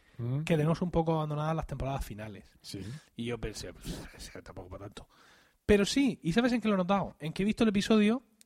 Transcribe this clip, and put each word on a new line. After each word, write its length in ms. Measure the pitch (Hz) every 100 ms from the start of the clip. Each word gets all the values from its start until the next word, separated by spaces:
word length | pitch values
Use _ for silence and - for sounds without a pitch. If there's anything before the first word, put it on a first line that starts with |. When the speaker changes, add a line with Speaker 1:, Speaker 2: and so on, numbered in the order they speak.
| _ -
Speaker 1:
Mm. 220 | 120 135
Speaker 2:
que 120 | 160 160
tenemos 280 | 147 160
un 80 | 180
poco 240 | 165 160 160
abandonadas 400 | 156 147 156 160
las 100 | 147
temporadas 400 | 135 131 135 -
finales". 400 | 104 107 95 - _
Speaker 1:
Sí. 180 | - 98 95 147 - -
Speaker 2:
Y 100 | 117
yo 140 | 117
pensé, 340 | 110 104 92
"Pues, 260 | 87 - - - -
ese 240 | - 95
tampoco 260 | - 95 90
para 160 | 95 104
tanto". 220 | - - _ - - _ _ -
Pero 200 | 202 202
sí, 340 | 277 277 -
¿y 100 | 160
sabes 180 | 170 247
en 80 | 240
qué 80 | 214
lo 60 |
he 40 | 196
notado? 380 | 180 202 131 -
En 120 | 156
que 120 | 156
he 20 | 196
visto 180 | 214
el 60 | 226
episodio 520 | 202 - 220 208 240 - _